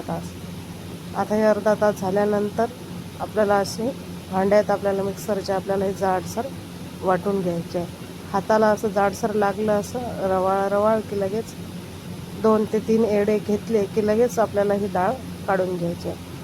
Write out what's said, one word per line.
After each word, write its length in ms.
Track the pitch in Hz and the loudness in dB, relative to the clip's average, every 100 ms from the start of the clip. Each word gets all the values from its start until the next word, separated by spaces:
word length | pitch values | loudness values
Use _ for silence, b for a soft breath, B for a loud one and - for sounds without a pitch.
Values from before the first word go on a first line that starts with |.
| 170 | -4
तास. 160 | 170 175 - - - - - - - - 196 | -6 -8 -12 -12 -12 -12 -14 -12 -12 -8 -4
आता 200 | 196 214 | 0 4
हे 60 | |
अर्धा 320 | 214 208 214 208 | 4 4 2 4
तास 180 | 214 202 | 2 2
झाल्यानंतर 640 | 190 202 208 208 208 214 233 - - - - - | 0 2 2 2 0 0 -2 -4 -12 -12 -12 -10
आपल्याला 380 | 175 208 202 202 | -4 0 4 4
अशी 320 | 196 - 233 269 - - - | 2 -2 -4 -4 -10 -12 -4
भांड्यात, 400 | 185 196 208 208 | 0 6 6 4
आपल्याला 320 | 202 196 196 | 2 2 0
मिक्सरच्या, 520 | 196 190 - 196 185 190 | -2 -4 -2 -2 0 -2
आपल्याला 300 | 190 196 196 | 0 0 0
हे 80 | |
जाडसर 540 | 180 190 185 170 226 262 - - - - - | 0 0 0 -2 -6 -6 -8 -12 -12 -12 -4
वाटून 400 | 185 180 196 196 | 0 2 2 0
घ्यायचे 360 | 180 170 170 180 | 0 -2 -4 -6
आहे. 100 | 170 - - - - | -6 -10 -12 -12 -4
हाताला 340 | 202 185 220 220 | -4 2 4 6
असं 200 | 208 214 | 4 0
जाडसर 460 | 196 294 - 220 | 2 0 0 -2
लागलं, 380 | 214 202 196 214 | 2 0 0 0
असं 280 | 208 208 254 | 0 0 -6
रवाळ 680 | 240 175 190 190 185 196 196 | -6 -2 0 2 2 2 2
रवाळ, 320 | 202 214 220 | 4 4 2
की 200 | 208 202 | 0 -2
लगेच 260 | 190 220 226 - - - - - - - - - | -2 -2 -6 -10 -12 -12 -12 -14 -12 -10 -10 0
दोन 240 | 220 220 214 | 4 4 2
ते 60 | 214 | 0
तीन 240 | - 226 | 2 4
एडे 360 | 226 208 202 214 | 4 4 4 2
घेतले 460 | - 208 185 226 190 | 2 -2 2 0 2
की 220 | 226 208 | 0 2
लगेच 320 | 214 240 233 | 4 4 2
आपल्याला 340 | 208 202 202 | 2 2 2
ही 140 | 202 208 | 2 0
डाळ 240 | 180 190 254 - - - | 0 0 -2 -8 -8 0
काढून 300 | 190 185 180 | 0 2 -2
घ्यायची 300 | 170 175 180 | -4 -4 -8
आहे. 240 | - - - | -8 -12 -12